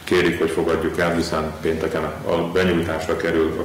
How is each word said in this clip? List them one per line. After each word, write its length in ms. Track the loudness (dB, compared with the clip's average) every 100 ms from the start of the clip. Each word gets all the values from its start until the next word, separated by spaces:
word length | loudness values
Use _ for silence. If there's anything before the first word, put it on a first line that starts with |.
Kérik, 360 | 2 2 4 2
hogy 100 | 0
fogadjuk 500 | 0 0 0 0 0
el, 160 | 0 0
hiszen 380 | 0 -2 -4 -4
pénteken 420 | -2 -2 -2 -2 -4 -6 -2
a 100 | -2
benyújtásra 800 | 0 2 2 2 0 -2 -2 -2
kerül 380 | 0 2 2 0